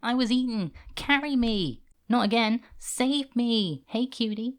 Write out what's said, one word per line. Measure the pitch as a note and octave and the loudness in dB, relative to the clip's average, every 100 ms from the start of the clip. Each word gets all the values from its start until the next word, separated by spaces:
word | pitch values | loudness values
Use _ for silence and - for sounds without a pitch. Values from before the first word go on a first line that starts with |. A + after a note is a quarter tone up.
I | A3 | 0
was | B3 B3 | 0 2
eaten. | B3+ B3+ A3+ F3 - - - | 2 2 -2 -4 -6 -16 -12
Carry | - C#4+ D4 C#4 | 0 0 2 0
me. | A#3 G#3+ F3 A#2 - _ _ | 2 2 -2 -4 -12 _ _
Not | A#3+ G#3+ | 2 2
again. | A3+ A3 A3+ - - | 2 2 0 -4 -18
Save | - - B3+ C#4+ C4+ - | -12 -2 0 0 -2 -2
me. | A#3+ A3+ G3 D3 - | 0 2 0 -4 -6
Hey, | A3 B3+ | -4 -4
cutie. | - A3+ G#3 A3+ | -2 -4 -2 -6